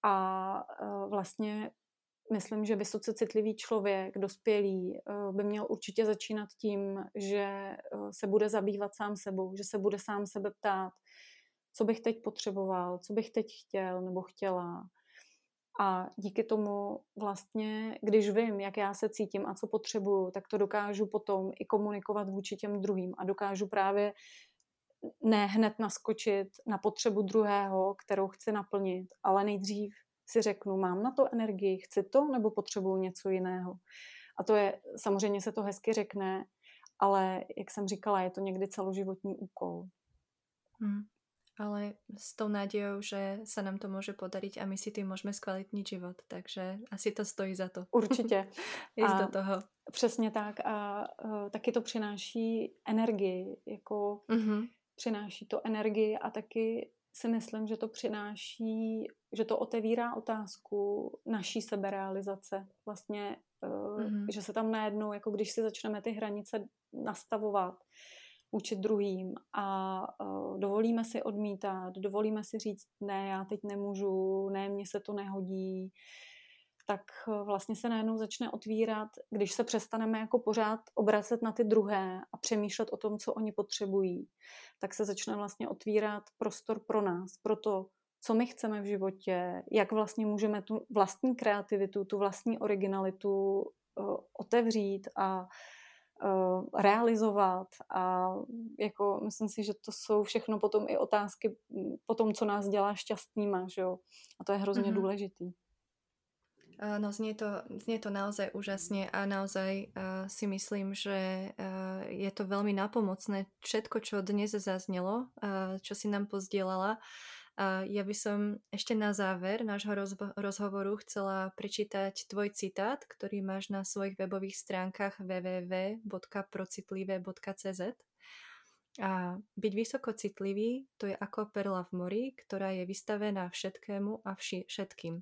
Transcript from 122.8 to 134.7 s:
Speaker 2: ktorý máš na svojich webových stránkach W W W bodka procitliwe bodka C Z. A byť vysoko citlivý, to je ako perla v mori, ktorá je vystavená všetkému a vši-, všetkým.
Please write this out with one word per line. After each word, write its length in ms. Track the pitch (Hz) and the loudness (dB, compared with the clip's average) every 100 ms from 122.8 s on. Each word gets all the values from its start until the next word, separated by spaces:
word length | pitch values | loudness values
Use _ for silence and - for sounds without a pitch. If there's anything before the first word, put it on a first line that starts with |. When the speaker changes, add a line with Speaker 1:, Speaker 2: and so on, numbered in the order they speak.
| 208 285 | -2 -2
Speaker 2:
ktorý 400 | - - 196 202 | -8 -10 -6 -4
máš 240 | 190 190 190 | -2 -4 -2
na 160 | 196 | -4
svojich 320 | 190 208 196 190 | -2 -2 -4 -2
webových 400 | 190 196 196 - | -4 -2 -4 -8
stránkach 640 | - 185 185 - 196 196 | -4 -2 -2 -2 -4 -4
W 80 | 185 | -6
W 200 | 185 180 185 180 | -4 -2 -4 -2
W 320 | 185 190 226 | -2 -2 -4
bodka 480 | 220 190 - 202 196 | -8 -8 -6 -8 -6
procitliwe 720 | 202 185 - - 190 190 190 | -6 -6 -8 -8 -6 -2 -4
bodka 320 | 185 185 - | -4 -8 -8
C 240 | 190 196 185 | -6 -6 -4
Z. 160 | 185 - _ _ - - - - _ _ _ - | -4 -6 _ _ -20 -20 -20 -20 _ _ _ -4
A 320 | 196 185 180 185 - - | 0 0 -2 -6 -10 -2
byť 160 | 214 202 | 0 2
vysoko 360 | 226 269 - 220 | 0 -2 -4 -2
citlivý, 720 | 208 - 196 196 226 254 269 _ | -4 -2 -2 0 0 0 -6 _
to 100 | 202 | -4
je 100 | 190 | -4
ako 360 | 196 - 208 | -4 -4 -2
perla 320 | 208 196 185 | -2 0 -2
v 80 | 175 | -2
mori, 320 | 180 180 202 262 | -4 -2 -2 -2
ktorá 400 | 262 - 196 190 | -6 -6 -2 -2
je 160 | 190 180 | -2 -4
vystavená 640 | 202 - 208 214 196 180 | -6 -2 0 0 0 -2
všetkému 720 | - 190 - - 196 202 220 | -4 -6 -6 -6 -2 -2 -2
a 80 | 196 | -6
vši-, 300 | 196 - 180 | -6 -4 -4
všetkým. 560 | - | -4